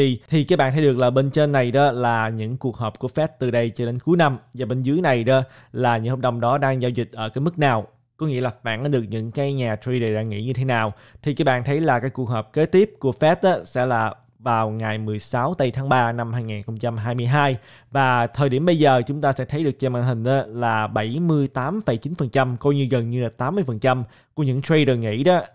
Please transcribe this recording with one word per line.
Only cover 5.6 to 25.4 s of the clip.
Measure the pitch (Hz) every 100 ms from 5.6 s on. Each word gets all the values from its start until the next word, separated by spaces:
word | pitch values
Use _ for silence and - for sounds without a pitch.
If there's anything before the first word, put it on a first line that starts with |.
| -
là | 120 123 117
những | 113
hợp | 131
đồng | 127 120
đó | 117 143
đang | 135 131
giao | 123
dịch | 123 113
ở | - 110
cái | 131
mức | 151 175
nào, | 143 113 101 _ _ -
có | 156
nghĩa | 131
là | 127 -
phản | 117 110
ánh | 143
được | 135 110
những | 113 113
cái | 143 139
nhà | 139 120 107
trader | - 127 113
đang | 107 113
nghĩ | 104
như | 117
thế | 127
nào. | 131 120 110 - - -
Thì | -
các | 143
bạn | 147 127
thấy | 120 139
là | 160 123
cái | 127
cuộc | - 120
họp | 117 -
kế | - 165
tiếp | 185 214 -
của | 135 117
Fed | 156 175
á, | 190 151
sẽ | 85 131 127
là | 117 110 - _ _
vào | 117 113 110
ngày | 110 110 107
mười | 110 107
sáu | - 123 131
tây | 180 131
tháng | 120 135
ba | 127 120
năm | 117 117
hai | 120
nghìn | 113 104
không | 107 113
trăm | 120 113
hai | 113
mươi | 123 120
hai. | 147 143 123 - - _
Và | 139 135 123 117
thời | - 143
điểm | 127 175
bây | 165
giờ | 147 127 120
chúng | 143
ta | 143
sẽ | 135
thấy | 127 143
được | 156 127
trên | 131
màn | 123
hình | 123 117
đó | 117 135 107
là | 117 120 110 107
bảy | 110 110 135
mươi | 170 151 135
tám | 131 131 208 214
phẩy | 117
chín | 147
phần | 175 135
trăm, | 139 127 120
coi | 143
như | 143 135
gần | 127 117
như | 120
là | 120 -
tám | 123
mươi | 196 139
phần | 113
trăm | 131 127 117 _ _
của | -
những | 143 131
trader | 139 160 139 123
nghĩ | 113 110
đó. | 151 175